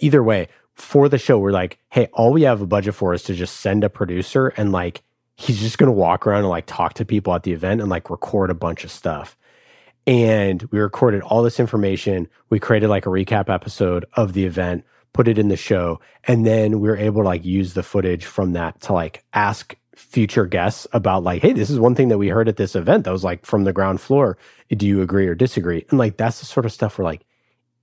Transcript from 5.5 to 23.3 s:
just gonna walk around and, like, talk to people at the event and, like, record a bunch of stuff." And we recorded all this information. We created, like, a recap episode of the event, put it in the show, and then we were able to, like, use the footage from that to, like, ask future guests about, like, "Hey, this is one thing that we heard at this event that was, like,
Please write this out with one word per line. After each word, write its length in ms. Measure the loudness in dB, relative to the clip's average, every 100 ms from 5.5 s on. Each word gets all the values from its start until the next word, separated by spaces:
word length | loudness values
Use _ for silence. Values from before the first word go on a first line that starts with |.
| -2
just 180 | -2 2
gonna 140 | 4
walk 340 | 4 2 2 0
around 140 | 0
and, 100 | 0
like, 160 | -2 -6
talk 280 | -4 -4 -4
to 100 | -2
people 280 | -2 0
at 100 | -2
the 80 | -2
event 300 | -4 -2 -2
and, 80 | -2
like, 200 | -6 -6
record 400 | -10 -4 -2 -2
a 60 | -2
bunch 280 | -4 -6
of 80 | -12
stuff." 460 | -10 -6 -6 -10 -20 _ _ _ _ _ _ 2
And 560 | 4 4 2 0 -2 -4
we 80 | -2
recorded 420 | -2 0 2 2
all 220 | 0 2
this 160 | 2 0
information. 680 | 0 0 0 -2 -2 -4 -4 _ _
We 100 | -2
created, 280 | 0 2 2
like, 180 | 0 0
a 40 |
recap 440 | -2 0 -2 0
episode 520 | -4 -6 -4 -2 -2 -4
of 200 | -2 -2
the 120 | 0 -2
event, 400 | -2 -4 -4 -10 _ _
put 140 | 0 2
it 100 | 2
in 120 | 2
the 80 | 0
show, 420 | 0 -2 -2 -6 -12 _
and 220 | -2 2 2
then 340 | 2 2 0
we 80 | 0
were 100 | 0
able 240 | 0 0
to, 60 | 0
like, 180 | -2 -2
use 280 | -2 -2
the 100 | -6
footage 420 | -4 -2 -2 -4 -6
from 280 | -4 -2
that 280 | -2 -4 -8
to, 120 | -4
like, 300 | -2 -2 -10 _
ask 420 | -2 -2 -4 -10 -20 _ -20
future 520 | -6 -2 0 0 0
guests 400 | 0 -2 -4 -6
about, 300 | -2 0 0
like, 180 | 0 2
"Hey, 100 | 2
this 160 | 2 0
is 100 | 2
one 160 | 4 4
thing 120 | 2
that 100 | 2
we 120 | 2
heard 180 | 2 0
at 100 | 0
this 180 | -2 -2
event 280 | 2 2
that 80 | 0
was, 140 | -4
like, 200 | -4